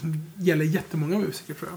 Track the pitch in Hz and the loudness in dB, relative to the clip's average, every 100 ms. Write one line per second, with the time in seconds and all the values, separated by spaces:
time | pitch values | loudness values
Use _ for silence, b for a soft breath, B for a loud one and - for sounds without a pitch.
0 | 165 156 156 202 180 156 156 175 - 160 | -2 -2 -4 0 2 4 4 2 0 -2
1 | 151 196 190 - - 151 - | 2 2 0 -4 -10 -10 -10